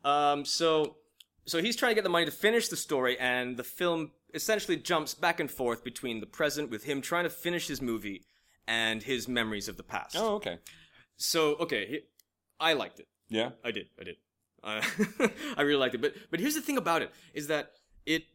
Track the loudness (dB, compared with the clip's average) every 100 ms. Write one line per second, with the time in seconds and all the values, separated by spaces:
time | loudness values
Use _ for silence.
0 | 4 4 4 4 0 2 4 4 2 -4
1 | _ _ -20 _ -4 0 0 2 2 4
2 | 4 2 2 2 4 4 2 -4 0 2
3 | 2 2 2 0 -2 -6 -10 -2 0 0
4 | -4 _ _ -6 0 0 2 -2 2 0
5 | 0 0 0 2 -4 0 0 0 -6 -8
6 | -6 -6 -8 0 0 0 -4 -6 -4 -4
7 | 0 0 0 -2 -4 -2 -4 -4 -2 -4
8 | -6 -10 _ _ _ _ -2 0 0 -2
9 | -2 -4 0 -2 -2 -4 -8 -12 -8 -8
10 | -4 -2 0 -2 -4 -8 -14 -20 -20 -20
11 | _ _ -2 2 2 2 0 -2 -2 -6
12 | -10 _ _ _ _ _ 2 2 0 -8
13 | -20 _ _ 0 0 -2 -6 -6 -10 -14
14 | -14 -14 _ _ _ _ -6 -4 -2 -2
15 | -2 2 0 0 -6 0 2 4 2 0
16 | -2 -4 -8 -4 -2 -2 -2 -2 2 0
17 | -2 -10 -12 -10 -2 -2 -2 _ _ -14
18 | -2 -2 -2